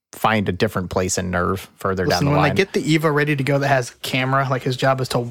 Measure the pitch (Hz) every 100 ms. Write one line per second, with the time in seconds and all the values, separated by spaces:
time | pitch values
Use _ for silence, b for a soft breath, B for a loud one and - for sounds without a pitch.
0 | _ - 113 110 101 90 110 101 87 98
1 | 92 - 92 90 90 92 - - 98 92
2 | 92 87 - 147 - - 196 202 151 156
3 | 156 147 147 147 135 139 139 135 123 -
4 | - 135 131 135 135 131 135 127 135 131
5 | 127 123 120